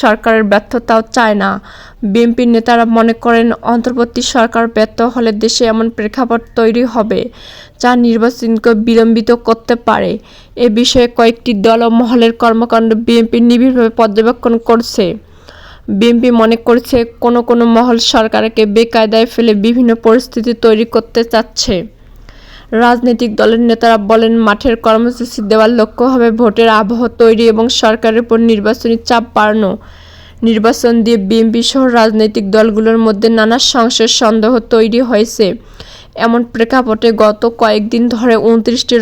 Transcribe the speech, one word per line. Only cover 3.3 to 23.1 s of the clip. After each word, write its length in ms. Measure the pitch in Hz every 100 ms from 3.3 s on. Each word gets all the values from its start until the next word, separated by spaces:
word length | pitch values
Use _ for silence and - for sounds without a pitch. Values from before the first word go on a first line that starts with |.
| 233 233 233 -
অন্তর্বর্তী 500 | 240 240 247 240 247 247
সরকার 300 | 262 226 226 233 226
ব্যর্থ 220 | 220 - 233
হলে 160 | 247 226 208
দেশে 200 | 220 - 233
এমন 140 | 220 226 226
প্রেক্ষাপট 440 | 214 - 247 233 233 -
তৈরি 240 | 226 226 247
হবে, 260 | 233 220 226 233 - - - - -
যা 80 | 247 247 240
নির্বাচনকে 640 | 226 233 254 233 226 240 214 226
বিলম্বিত 440 | 226 226 226 220 240 -
করতে 280 | 226 - 233 233
পারে। 260 | 208 190 214 - - - -
এ 20 | 233 214
বিষয়ে 300 | 247 262 240 240
কয়েকটি 340 | 226 233 - 208 226
দল 140 | 226 233
ও 20 | 226
মহলের 320 | 240 247 226 233
কর্মকাণ্ড 480 | 233 226 233 226 226 220 233
বিএনপি 320 | 233 226 233 240
নিবিড়ভাবে 420 | 240 262 254 226 226
পর্যবেক্ষণ 540 | 220 208 226 254 240 233 233
করছে। 360 | 233 233 - 185 208 - - - - - - - 196
বিএনপি 320 | 233 233 247 233
মনে 160 | 220 226 233
করছে, 300 | 240 240 254 233 -
কোনো 180 | 240 240 233
কোনো 160 | 233 233 226
মহল 220 | 247 233 -
সরকারকে 500 | 254 220 214 220 226 214
বেকায়দায় 520 | 202 233 233 220 226 233
ফেলে 200 | - 233 208
বিভিন্ন 260 | 214 240 240 226
পরিস্থিতি 480 | 226 233 254 - 226 226
তৈরি 200 | 233 214 226
করতে 260 | 226 - - 233
চাচ্ছে। 440 | 226 226 - - 190 220 - - - - - - - - 220
রাজনৈতিক 460 | 240 240 247